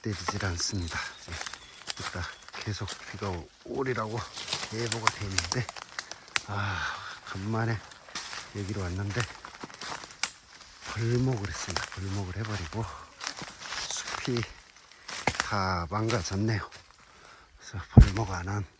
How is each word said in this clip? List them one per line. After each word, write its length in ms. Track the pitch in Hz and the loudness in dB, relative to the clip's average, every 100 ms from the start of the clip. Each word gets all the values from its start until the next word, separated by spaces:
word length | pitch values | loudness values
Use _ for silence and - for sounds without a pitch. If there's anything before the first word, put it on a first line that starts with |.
내리질 420 | 110 92 90 101 | -2 -2 -2 0
않습니다. 540 | 95 87 - 101 85 - - - | 0 2 2 2 0 -2 -4 -8
이제 120 | - 85 - - - - - - | -10 -8 -8 -8 -16 -14 -8 -4
이따 220 | - 95 85 - - | -2 -2 -4 -8 -12
계속 360 | - - 101 98 - - | -6 -4 -2 -4 -6 -8
비가 180 | - 101 | -4 -2
오-, 180 | 90 73 - | -2 -6 -14
오리라고 540 | - 120 131 117 110 113 - - - - - | -6 0 2 2 0 -2 -4 -8 -4 -2 -2
예보가 400 | 107 117 113 110 | -2 2 4 2
돼 120 | - | 0
있는데, 420 | 101 95 - 127 113 - - - - - - - - | 0 0 2 0 -2 -8 -10 -12 -12 -16 -2 -2 0
아, 460 | 98 101 90 90 - - - - | 0 0 0 -2 -4 -8 -10 -8
간만에 520 | 95 101 113 113 113 - - - - - - - | -6 0 2 2 0 -4 -16 -10 -10 -8 -8 -8
여기로 260 | 104 98 101 | -6 -4 -2
왔는데 380 | 90 90 101 107 - - - - - - - - - - - - - - - - - | -2 -2 -2 -2 -2 -6 -14 -12 -14 -10 -8 -8 -10 -6 -6 -6 -20 -20 -18 -14 -6
벌목을 560 | 104 113 123 127 117 98 | -2 2 4 4 2 -2
했습니다. 360 | 80 - - - | -4 -2 -2 -2
벌목을 500 | - 98 98 92 92 | -6 -4 -4 -4 -4
해버리고 480 | 107 101 85 110 104 - - - - - - - - - - | -4 -4 -4 -4 -4 -8 -14 -8 -8 -6 -10 -10 -8 -6 -4
숲이 520 | - - - - 120 113 - - - - - - - - - | -4 -4 -2 0 0 0 -8 -20 -20 -20 -18 -10 -2 -2 0
다 480 | - 104 95 90 82 | 0 2 4 2 2
망가졌네요. 800 | 104 113 117 82 98 110 104 - - - - - - - - - - | 0 4 2 2 2 2 2 -2 -12 -18 -20 -20 -20 -20 -20 -20 -20
그래서 260 | - 95 - | -10 -10 12
벌목 360 | - 104 95 101 | 12 12 8 0
안 180 | 90 85 | -2 -2
한 160 | 104 95 | -2 -4